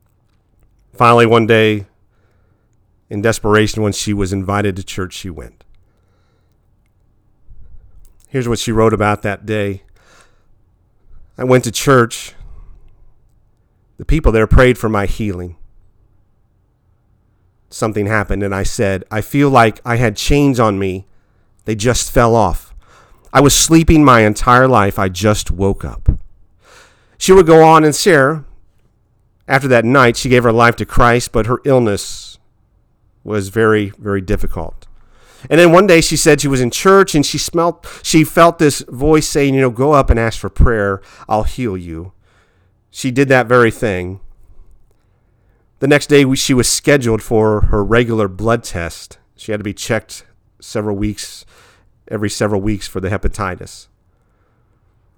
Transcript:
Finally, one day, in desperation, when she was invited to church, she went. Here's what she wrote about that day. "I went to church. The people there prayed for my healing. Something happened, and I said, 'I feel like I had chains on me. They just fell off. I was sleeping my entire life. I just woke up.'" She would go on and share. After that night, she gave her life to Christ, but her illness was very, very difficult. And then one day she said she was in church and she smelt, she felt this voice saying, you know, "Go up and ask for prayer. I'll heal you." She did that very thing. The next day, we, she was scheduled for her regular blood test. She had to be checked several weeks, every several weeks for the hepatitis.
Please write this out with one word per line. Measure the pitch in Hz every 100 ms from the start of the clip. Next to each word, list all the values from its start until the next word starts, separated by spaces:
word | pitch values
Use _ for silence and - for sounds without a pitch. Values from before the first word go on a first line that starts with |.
| _ _ _ _ _ _ _ _ _
Finally, | - 120 120 117
one | 117 110
day, | 113 110 104 98 _ _ _ _ _ _ _ _ _ _ _ -
in | 104
desperation, | 113 110 107 107 107 110
when | 107
she | 98 -
was | 101 95
invited | 98 95 101 101 92
to |
church, | 87 - 92
she | - 98
went. | 71 57 _ _ _ _ _ _ _ _ _ _ _ _ _ _ _ _ _ _ _ - - - - - - - _ _
Here's | 135 120
what | 113
she | -
wrote | 110 113
about | 107 104 104
that | 107 98
day. | 104 107 101 98 _ _ _ _ _ _ _ _ _ _ _ _ _ - - -
"I |
went | 127 127
to | 117
church. | - - 131 117 - - - - - - - - _ - _ _ _ _ _ _ _ _ -
The |
people | - 156 135
there | 110 110
prayed | 139 127 117
for | 113
my | 107 98
healing. | - 107 90 90 87 - _ _ _ _ _ _ _ _ _ _ _ _ _ _ _ _ _ _ _ _
Something | - 113 104 101
happened, | 110 98 98
and | 101
I | 98
said, | 98 - 101 95 -
'I | 110
feel | 104 143 143
like | 127 113 -
I | 123 117
had | 120 104
chains | - 143 143 123
on | 110 98
me. | 98 92 - _ _ _ _ _
They | -
just | 110 120 117 -
fell | - 117
off. | 113 98 82 - - - _ _ _ _
I | 135
was | 143
sleeping | - - 160 160 160
my | 143 117
entire | 107 104 - 123 131
life. | 120 101 104
I | 98
just | 87 107 107 -
woke | 87 98 98
up.'" | 73 57 - - - _ _ _ _ - _ _ _ -
She | -
would | 190 160
go | 160
on | 160 160
and | 156
share. | 139 214 156 135 156 - - _ _ _ _ _ _ _ _ -
After | 135 131
that | 120
night, | 113 135 120 117
she | 131
gave | 123
her | 120
life | 113 117 -
to |
Christ, | 107 - 120 120 -
but | 120 110
her | 127
illness | 147 131 113 98 - - - - _ _ _ _ _ _ _ _
was | 98 104 98
very, | 110 113 107 101 -
very | 104 101
difficult. | 92 104 - - 82 - - - _ _ _ _ -
And | 151
then | 175
one | 170 202
day | 165
she | 151 -
said | 160 147
she | 143
was | 135
in | 120
church | - 196 196 185
and | 156
she | 139 151
smelt, | - 170 170 160 - -
she | - 160
felt | 147 - 170 170
this | 151 - -
voice | 120 147 156 -
saying, | 151 143
you | 135
know, | 131
"Go | 113 139
up | 147 131
and | 117
ask | 113 -
for | 98
prayer. | - 123 113 101 98 - - -
I'll | 107
heal | 107 - 120 92
you." | 87 80 90 _ _ _ _ _ _ _ _
She | - 135
did | 123 139
that | 131 113
very | 123 117
thing. | - 113 90 90 95 - - - - - - _ _ _ _ _ _ _ _ _ _
The | 135
next | 143 -
day, | 143
we, | 135 135
she | -
was | 123 113
scheduled | - - 143 120 110
for | - 110 110 107 -
her | 107
regular | 98 113 117 110 101
blood | 92 110 117
test. | - 90 85 - - - _ _
She | -
had | 104
to |
be | 104
checked | 98 - 110 - - - _ _ _
several | - 117 107 101
weeks, | 107 104 - - - _ _ _ _ _ -
every | 107 104
several | - 110 104
weeks | 101 104 -
for | 95
the | 90
hepatitis. | 98 95 - 98 90 95 - _ _ _ _ _ _ _ _ _ _ _ _ _